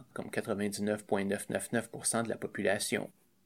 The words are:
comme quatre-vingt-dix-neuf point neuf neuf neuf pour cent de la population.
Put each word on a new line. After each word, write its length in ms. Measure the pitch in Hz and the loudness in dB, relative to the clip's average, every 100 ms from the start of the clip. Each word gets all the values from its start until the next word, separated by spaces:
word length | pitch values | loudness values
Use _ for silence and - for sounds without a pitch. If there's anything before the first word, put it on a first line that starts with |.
| - | -8
comme 160 | - - | -8 -4
quatre-vingt-dix-neuf 760 | - 117 101 104 101 104 104 | -4 0 0 0 0 0 0
point 200 | - 101 | 2 2
neuf 240 | 98 101 - | 2 0 0
neuf 200 | 98 - | -2 0
neuf 180 | 120 - | -2 -2
pour 180 | 113 - | -4 0
cent 180 | 117 | 0
de 40 | 113 | 0
la 80 | - | -2
population. 720 | - - 98 104 - 107 - - _ _ | -4 0 2 2 2 0 -2 -12 _ _